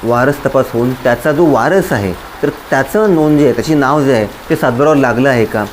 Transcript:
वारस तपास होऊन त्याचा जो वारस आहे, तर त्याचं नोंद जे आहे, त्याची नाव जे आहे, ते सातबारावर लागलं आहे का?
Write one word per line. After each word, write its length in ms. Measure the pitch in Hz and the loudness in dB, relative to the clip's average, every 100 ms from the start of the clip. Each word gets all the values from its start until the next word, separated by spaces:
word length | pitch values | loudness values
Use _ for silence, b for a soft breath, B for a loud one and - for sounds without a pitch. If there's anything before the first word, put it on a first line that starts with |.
वारस 300 | 113 120 131 143 131 | 0 0 2 0 -2
तपास 200 | 135 127 | -2 -2
होऊन 200 | 120 123 | 0 -2
त्याचा 400 | 127 131 120 156 | -2 -2 -2 -2
जो 120 | 147 | 2
वारस 480 | 170 127 127 190 180 | 2 2 2 0 0
आहे, 200 | 127 98 85 - - | -2 -4 -6 -12 -6
तर 60 | 143 | -4
त्याचं 640 | - - 135 135 208 214 | -4 -4 -2 -2 0 2
नोंद 240 | 165 151 151 | 2 2 4
जे 60 | |
आहे, 100 | 143 | 2
त्याची 200 | 117 117 | 0 0
नाव 280 | 151 131 151 | 0 2 2
जे 100 | 139 | 2
आहे, 140 | 123 101 - - | 0 0 -8 -6
ते 60 | 156 | -2
सातबारावर 400 | 127 120 147 147 | 0 2 2 2
लागलं 320 | 131 117 139 | 2 2 2
आहे 160 | 123 | 2
का? 200 | 107 110 104 | 0 -2 -6